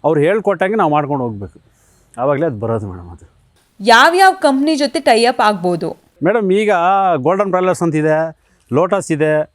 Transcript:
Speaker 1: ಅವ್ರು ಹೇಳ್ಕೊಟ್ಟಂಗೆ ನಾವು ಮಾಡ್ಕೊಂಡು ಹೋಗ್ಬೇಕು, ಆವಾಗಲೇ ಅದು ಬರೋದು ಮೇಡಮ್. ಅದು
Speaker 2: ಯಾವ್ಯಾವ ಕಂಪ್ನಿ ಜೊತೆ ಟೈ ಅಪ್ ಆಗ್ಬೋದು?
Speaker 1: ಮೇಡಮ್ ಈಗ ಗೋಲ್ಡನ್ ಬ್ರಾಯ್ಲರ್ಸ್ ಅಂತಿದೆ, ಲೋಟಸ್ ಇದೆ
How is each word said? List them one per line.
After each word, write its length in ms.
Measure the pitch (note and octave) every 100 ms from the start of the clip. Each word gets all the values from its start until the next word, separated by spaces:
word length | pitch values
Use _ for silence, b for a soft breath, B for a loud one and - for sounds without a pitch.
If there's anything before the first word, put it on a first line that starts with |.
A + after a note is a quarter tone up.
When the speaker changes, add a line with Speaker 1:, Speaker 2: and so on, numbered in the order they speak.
Speaker 1:
ಅವ್ರು 160 | C#3+ D#3 D3+
ಹೇಳ್ಕೊಟ್ಟಂಗೆ 480 | G#3+ G3+ F3+ F#3+ A3
ನಾವು 160 | E3+
ಮಾಡ್ಕೊಂಡು 320 | D3 C#3+ C#3+ A#2+
ಹೋಗ್ಬೇಕು, 340 | G#2 G2 - _ _ _ _ _ -
ಆವಾಗಲೇ 280 | C3 C#3+ E3
ಅದು 140 | A2 A2+
ಬರೋದು 220 | A2+ G2+
ಮೇಡಮ್. 180 | F2+ F2 E2+
ಅದು 120 | - _ _ _ _ _
Speaker 2:
ಯಾವ್ಯಾವ 540 | G3 A#3 D4+ F4 F#4+ - D4
ಕಂಪ್ನಿ 280 | C4+ D4 D4+
ಜೊತೆ 240 | D4 E4
ಟೈ 200 | C#4 A3+ A#3
ಅಪ್ 160 | B3+ G#3+
ಆಗ್ಬೋದು? 400 | G3+ F3+ F3 E3 - _ _
Speaker 1:
ಮೇಡಮ್ 280 | D#3+ A3+ G3 G3
ಈಗ 100 | G#3 F#3 F3 G3 F#3+ D#3+ C3
ಗೋಲ್ಡನ್ 240 | F#3+ G3+
ಬ್ರಾಯ್ಲರ್ಸ್ 300 | F#3 F#3 F3
ಅಂತಿದೆ, 340 | E3+ D#3 D#3 D#3 D#3+ D#3+ _ _ _
ಲೋಟಸ್ 380 | B2 F3+ G3 -
ಇದೆ 220 | D#3 D#3 D3+ D3